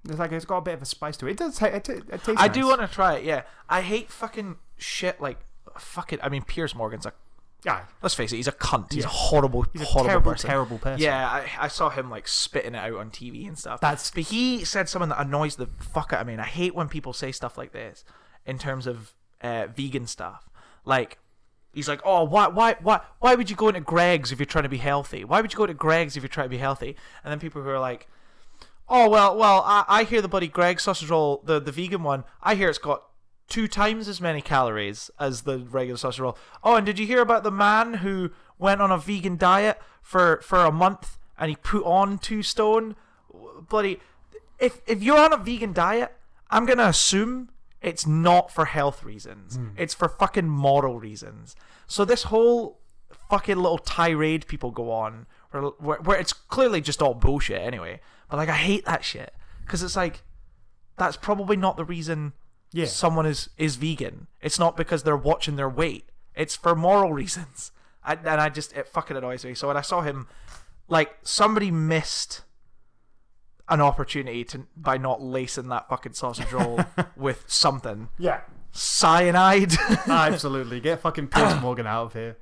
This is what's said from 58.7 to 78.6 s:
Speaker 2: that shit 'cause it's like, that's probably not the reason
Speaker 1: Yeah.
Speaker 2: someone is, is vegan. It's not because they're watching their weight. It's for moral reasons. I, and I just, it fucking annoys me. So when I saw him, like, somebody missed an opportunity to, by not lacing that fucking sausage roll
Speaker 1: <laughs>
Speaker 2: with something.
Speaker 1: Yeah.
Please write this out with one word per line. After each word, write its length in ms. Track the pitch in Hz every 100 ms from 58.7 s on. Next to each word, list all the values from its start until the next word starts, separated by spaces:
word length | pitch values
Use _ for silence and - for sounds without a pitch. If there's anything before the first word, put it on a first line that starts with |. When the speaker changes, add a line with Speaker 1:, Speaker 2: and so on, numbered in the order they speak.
| 202 -
Speaker 2:
that 180 | 151
shit 280 | - - - - - - -
'cause 160 | -
it's 120 | 180 196
like, 260 | 175 - - - - _ - _ - -
that's 200 | 180 139
probably 400 | - 202 196 202
not 200 | 190 185
the 80 |
reason 480 | 160 170 156 160 147 - - _ _
Speaker 1:
Yeah. 140 | 165 160
Speaker 2:
someone 400 | - 170 160 156
is, 240 | 143 - -
is 200 | 156 123
vegan. 500 | 156 156 127 - - -
It's 180 | 151 -
not 180 | 170 165
because 260 | 165 165
they're 140 | 151 143
watching 400 | 123 165 - 143
their 120 | 135
weight. 420 | 127 165 101 - - -
It's 220 | - 156 -
for 180 | 170
moral 380 | 165 170 202 190
reasons. 580 | 147 180 180 160 - - - _ _
I, 100 | 139
and 260 | 160 165 156
I 80 | 151
just, 240 | 143 147 143
it 120 | 135
fucking 280 | 170 - 135
annoys 280 | 127 127
me. 100 | 127
So 140 | 123 143
when 80 | 143
I 40 |
saw 180 | - 180
him, 240 | 151 139 123 - - - - - -
like, 280 | 160 147 -
somebody 480 | - - 208 214 202
missed 720 | 165 156 160 - - - - - - - - - _ _ - _ - - _ -
an 120 | 160
opportunity 640 | 143 139 139 143 127 117
to, 220 | 117 131 - -
by 200 | 139 131
not 240 | 131 120
lacing 460 | 131 131 123 - 127
that 200 | 120 -
fucking 240 | 127 123
sausage 400 | - 127 117 -
roll 280 | 127 123 117 - -
Speaker 1:
<laughs> 180 | - -
Speaker 2:
with 280 | 135 120 -
something. 640 | - 165 135 123 101 113 -
Speaker 1:
Yeah. 220 | 175 - - -